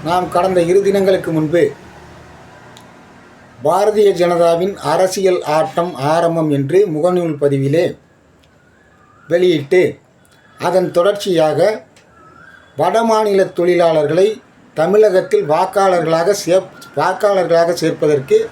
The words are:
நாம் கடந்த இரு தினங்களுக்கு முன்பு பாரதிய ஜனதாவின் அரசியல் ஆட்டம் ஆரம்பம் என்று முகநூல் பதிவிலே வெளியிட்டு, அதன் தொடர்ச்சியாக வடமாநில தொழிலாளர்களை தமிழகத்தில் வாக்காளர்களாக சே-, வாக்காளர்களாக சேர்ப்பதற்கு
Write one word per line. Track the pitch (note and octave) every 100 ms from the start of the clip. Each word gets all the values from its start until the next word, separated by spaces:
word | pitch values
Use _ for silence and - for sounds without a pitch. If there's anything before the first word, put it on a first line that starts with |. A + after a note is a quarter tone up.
நாம் | D3 F3+ F3
கடந்த | F3 F#3+ F#3
இரு | E3+ F#3+
தினங்களுக்கு | G3 G3 F#3+ F#3+ F3
முன்பு | D#3+ D#3 E3+ D3 - - - - - - - - - - - - - - - - - - -
பாரதிய | C3 F3+ G#3 G#3 G#3
ஜனதாவின் | F3 F3 F3 E3+ E3+ F#3 F#3
அரசியல் | C#3+ E3 F#3 G3+ F#3+ F3+
ஆட்டம் | - D#3 D#3 - F3+ C#3+
ஆரம்பம் | C#3 D#3+ E3 E3 D#3
என்று | C#3 C#3 F3 G3+
முகநூல் | D#3 E3+ F3+ E3+ C#3+
பதிவிலே | C#3+ C#3 C3+ D#3 F3 G#3+ _ _ _ _ _ _ _ _ _ _ _ _ -
வெளியிட்டு, | E3+ F#3 D#3+ C3+ F3+ D3+ - _ _ _ _ _ -
அதன் | D#3+ F3+ F3+
தொடர்ச்சியாக | E3+ F3+ G3+ G#3 E3+ D#3 D3 F#3+ C4 - _ _ _ - - - - - -
வடமாநில | E3 G#3+ A#3 A3 G#3+ G3 F3+
தொழிலாளர்களை | - F3 F3 E3+ D#3+ D3 D#3+ G3+ G#3+ _ _ _
தமிழகத்தில் | - E3 G#3 G#3+ F#3+ F3 G#3 E3
வாக்காளர்களாக | D#3 F#3+ G3+ G3 F3 D#3+ D#3+ E3 B2+ D#3+
சே-, | F#3 F#3 - - -
வாக்காளர்களாக | E3 F#3 G3+ G3 E3+ E3 E3+
சேர்ப்பதற்கு | E3+ D#3+ D3 D#3+ D3 - - A4+